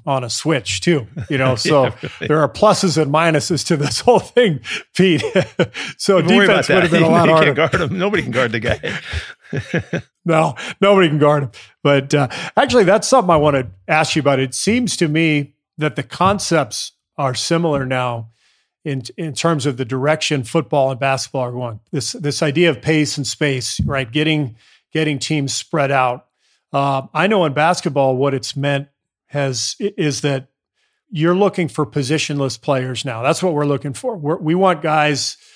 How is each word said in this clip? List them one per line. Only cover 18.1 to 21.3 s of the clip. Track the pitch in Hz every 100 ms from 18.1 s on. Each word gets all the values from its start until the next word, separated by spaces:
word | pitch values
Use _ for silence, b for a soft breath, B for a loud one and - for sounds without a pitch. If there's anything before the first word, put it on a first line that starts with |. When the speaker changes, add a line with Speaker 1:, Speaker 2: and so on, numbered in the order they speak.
| 117 113 _ _ _ _ _
Speaker 1:
in, | 151 135 113 -
in | 165
terms | 127 165 156 139
of | 123
the | 120
direction | 131 143 156 - 143
football | 113 165 - 147 135
and | 123
basketball | 135 135 -